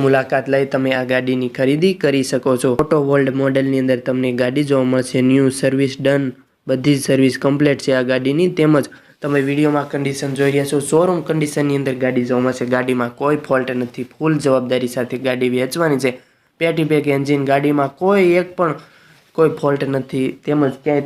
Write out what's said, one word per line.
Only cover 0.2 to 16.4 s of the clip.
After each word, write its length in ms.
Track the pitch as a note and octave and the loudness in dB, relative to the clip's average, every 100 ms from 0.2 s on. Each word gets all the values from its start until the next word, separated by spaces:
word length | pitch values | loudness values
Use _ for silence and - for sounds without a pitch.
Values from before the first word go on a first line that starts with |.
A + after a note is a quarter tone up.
| C3 C#3 C3+ | 2 -2 0
લઈ 180 | C3+ C#3 | 0 0
તમે 200 | C3+ C3 C3 | -2 0 -2
આ 40 | B2+ | 0
ગાડીની 400 | B2+ B2+ B2+ B2 B2+ | -2 0 -2 -4 -2
ખરીદી 340 | C3+ D3+ F#3+ | 0 2 0
કરી 300 | F#3 D3 C#3 C3 | 2 0 0 0
શકો 260 | C3 C#3 B2 | -2 0 0
છો. 140 | C3+ A#2+ | 0 0
ઓટો 180 | D3+ D#3 C#3 | 0 0 2
વર્લ્ડ 280 | C#3+ C3+ C3+ | 2 2 0
મોડલની 420 | C3+ C3+ C3+ C3+ | 0 0 0 0
અંદર 140 | C3 B2 C3 | 0 0 0
તમને 240 | B2+ B2+ | -2 -2
ગાડી 320 | A#2+ B2+ C#3 C#3+ | 0 0 0 0
જોવા 200 | C3+ B2+ | 2 2
મળશે. 300 | C3 B2 C3 | 0 0 0
ન્યૂ 280 | B2+ C3+ C3+ C3 | 4 4 2 2
સર્વિસ 380 | C3+ C3+ C3+ B2+ | -2 0 -2 -4
ડન, 240 | C3+ C#3+ C3+ - _ _ - | -4 -2 -4 -8 _ _ -4
બધી 300 | C3 C#3+ C#3 | -2 2 0
જ 40 | - | 2
સર્વિસ 280 | C3+ C3+ - | 2 2 2
કમ્પ્લીટ 460 | C#3 C#3+ D3 C3+ - | -2 2 2 0 0
છે 60 | |
આ 100 | C3 B2+ | 0 0
ગાડીની. 400 | C3 C3 D3 F3+ F3 | 0 0 0 0 2
તેમજ 300 | D#3 D3 A#2+ - _ - | 4 4 0 -10 _ -10
તમે 180 | D3 C#3+ C3+ | -2 0 0
વીડિયોમાં 420 | C#3+ D3+ D3 C#3 | 0 2 0 -2
કન્ડિશન 400 | C#3+ C#3 C#3 C#3 C3+ | -4 -4 -4 -6 -2
જોઈ 140 | C#3 | 0
રહ્યા 160 | C#3 C#3 | 0 0
છો, 80 | D3 - | -2 0
શોરૂમ 300 | D#3 F3+ F3 D3+ | 2 2 -2 -2
કન્ડિશનની 500 | D#3+ D3 D3+ D3 C#3 | -2 -2 -2 0 0
અંદર 160 | C3+ B2 | -2 -2
ગાડી 200 | B2+ B2+ B2 | -2 0 0
જોવા 140 | B2 B2+ | 0 0
મળશે. 200 | B2+ B2 | -2 -2
ગાડીમાં 380 | B2+ B2+ B2 A#2+ - | -2 0 -2 -4 -2
કોઈ 220 | C#3 D3+ D3 | -2 -2 0
ફોલ્ટ 220 | C3 B2+ B2+ | -2 0 -4
નથી, 240 | B2 - A#2+ | -6 -8 -12
ફૂલ 260 | - D#3 D3+ | -4 -2 0
જવાબદારી 560 | C#3 C3 B2 B2+ B2 | 2 0 2 -2 -2
સાથે 220 | C3 A#2+ B2 C3 | -4 -6 -4 -4
ગાડી 260 | B2+ B2+ B2 | 0 0 0
વેચવાની 440 | B2+ E3 D#3+ C3+ | -2 -2 0 0
છે. 100 | B2+ B2 _ _ | -2 -4 _ _